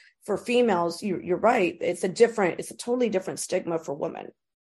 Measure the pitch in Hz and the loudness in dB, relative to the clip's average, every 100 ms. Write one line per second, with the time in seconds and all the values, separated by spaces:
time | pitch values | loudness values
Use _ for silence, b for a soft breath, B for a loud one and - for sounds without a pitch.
0 | B _ - 190 - 247 233 175 170 170 | B _ -6 -4 0 2 4 2 0 -2
1 | 208 170 170 175 214 254 175 - 180 175 | -4 -4 -2 2 4 4 2 0 -4 -2
2 | 185 170 226 220 175 - - - 240 254 | -2 4 4 6 0 0 -8 -10 -4 0
3 | 233 185 175 139 - 180 175 165 - 143 | 0 0 -2 -6 -4 -2 -2 -4 -4 -6
4 | 160 117 - - _ _ | -6 -8 -14 -18 _ _